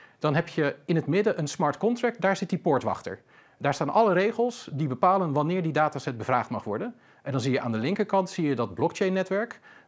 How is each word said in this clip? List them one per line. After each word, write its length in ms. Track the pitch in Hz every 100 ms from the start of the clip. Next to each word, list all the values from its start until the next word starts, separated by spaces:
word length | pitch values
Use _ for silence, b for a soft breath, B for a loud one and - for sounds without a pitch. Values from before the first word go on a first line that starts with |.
| B B
Dan 160 | 151
heb 140 | 151 170
je 280 | - 143 -
in 120 | - 160
het 100 | 143
midden 320 | 185 214 175
een 80 | 147
smart 300 | - 147 -
contract, 440 | 214 240 240 -
daar 160 | 190 190
zit 120 | 196
die 100 | 175
poortwachter. 600 | 170 131 113 92 - 95 b b b b
Daar 160 | 139
staan 140 | 135 147
alle 240 | 214 226
regels 560 | 180 208 226 240 - -
die 140 | 143 151
bepalen 460 | 127 185 196 170
wanneer 300 | 139 151 185
die 100 | 160
dataset 460 | 151 151 139 147 117
bevraagd 320 | 107 123 -
mag 140 | 107
worden. 300 | 110 107 240 - b b
En 100 | -
dan 80 | 131
zie 120 | 131
je 80 | 127
aan 120 | 123
de 60 | 110
linkerkant 520 | 135 202 202 196 180
zie 180 | - 151
je 60 |
dat 200 | 123 110
blockchain-netwerk, 840 | 87 165 - 190 190 185 196 240 - B B